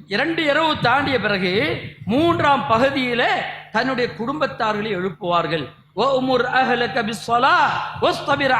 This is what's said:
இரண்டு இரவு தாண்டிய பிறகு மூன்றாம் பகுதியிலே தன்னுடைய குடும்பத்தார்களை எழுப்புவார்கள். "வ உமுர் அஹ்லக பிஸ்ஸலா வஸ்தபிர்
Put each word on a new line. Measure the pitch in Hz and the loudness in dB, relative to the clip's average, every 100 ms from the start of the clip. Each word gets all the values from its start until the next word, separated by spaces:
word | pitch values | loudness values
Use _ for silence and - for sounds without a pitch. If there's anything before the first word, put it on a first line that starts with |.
| - | -6
இரண்டு | 202 294 330 | -2 -2 0
இரவு | 311 285 320 302 | 2 2 2 0
தாண்டிய | 247 254 285 254 | 2 2 2 0
பிறகு | 208 202 185 190 294 - - - - | 0 0 0 0 -2 -4 -8 -12 -2
மூன்றாம் | 240 339 339 302 269 208 | 2 2 2 4 2 2
பகுதியிலே | 226 269 277 254 240 311 370 - - - | 2 2 0 -2 0 0 0 -4 -10 -6
தன்னுடைய | 214 254 254 240 - | -2 -2 0 -2 -4
குடும்பத்தார்களை | 233 302 285 - 220 208 214 190 | -6 -2 -4 -2 -2 -2 -4 -4
எழுப்புவார்கள். | 185 160 180 175 160 160 127 - _ 180 | -4 -4 0 0 0 -2 -6 -14 _ -2
"வ | |
உமுர் | 247 262 262 254 247 | 0 2 2 0 2
அஹ்லக | 254 254 240 240 254 | 2 2 2 0 -2
பிஸ்ஸலா | 220 233 - 233 269 349 269 - - - | -4 -4 0 2 4 4 2 0 -6 -2
வஸ்தபிர் | 277 339 - 285 277 254 | 0 0 0 0 2 2